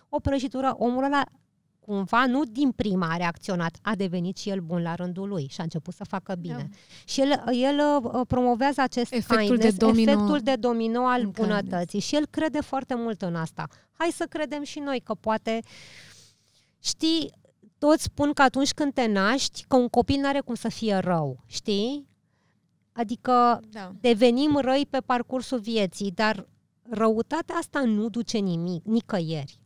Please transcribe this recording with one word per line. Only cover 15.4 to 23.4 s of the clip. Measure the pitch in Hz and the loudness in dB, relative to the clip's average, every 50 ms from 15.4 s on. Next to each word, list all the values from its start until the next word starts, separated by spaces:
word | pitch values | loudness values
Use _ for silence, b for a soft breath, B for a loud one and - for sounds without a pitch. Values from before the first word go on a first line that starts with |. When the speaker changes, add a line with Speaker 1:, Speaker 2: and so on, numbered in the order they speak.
| - 233 226 226 226 B B B B B B B B B B B B B B B B B B B B B B B - | -2 -4 -4 -4 -6 B B B B B B B B B B B B B B B B B B B B B B B -6
Speaker 1:
Știi, | - - - - 320 330 330 294 - - _ _ _ _ _ _ - _ _ | -6 -4 -2 0 0 0 0 -2 -4 -10 _ _ _ _ _ _ -20 _ _
toți | - 294 311 - - | 2 4 4 4 2
spun | - - - 285 294 294 | -2 -4 -2 0 0 2
că | - 277 | 4 4
atunci | 262 - 262 277 262 - | 4 4 2 0 0 0
când | - 302 285 254 | -2 -2 -2 0
te | - 247 | 0 0
naști, | 226 208 196 190 208 240 277 - - - - - - | 2 2 2 2 2 2 0 -2 -4 -6 -10 -4 2
că | - | 2
un | 254 247 233 | 2 2 2
copil | - 240 233 - 277 277 | 2 0 2 2 2 0
n-are | 277 277 277 277 | 0 0 0 -2
cum | 269 - 240 | -2 -4 -6
să | 214 - 226 | -6 -6 -6
fie | - - 226 220 202 | -6 -4 -2 0 0
rău, | 190 180 175 180 165 151 139 131 127 - | 0 0 0 0 0 0 -2 -6 -8 -12
știi? | - - - - - 208 196 208 240 277 294 277 _ _ _ _ _ _ _ _ _ _ _ _ _ _ _ _ _ _ | -14 -12 -8 -4 -2 -2 0 0 -2 -4 -6 -10 _ _ _ _ _ _ _ _ _ _ _ _ _ _ _ _ _ _
Adică | - 240 202 240 - - - 254 247 | -6 -6 -4 -6 -4 0 2 4 4